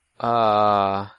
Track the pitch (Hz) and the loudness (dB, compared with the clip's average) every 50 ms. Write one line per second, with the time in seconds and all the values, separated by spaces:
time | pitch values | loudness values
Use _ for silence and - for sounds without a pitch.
0 | _ _ _ - 120 117 117 117 113 107 104 107 107 104 104 101 98 98 98 98 | _ _ _ -8 -4 -2 0 0 2 2 2 2 2 2 2 2 0 -2 -4 -6
1 | 98 98 - | -8 -12 -16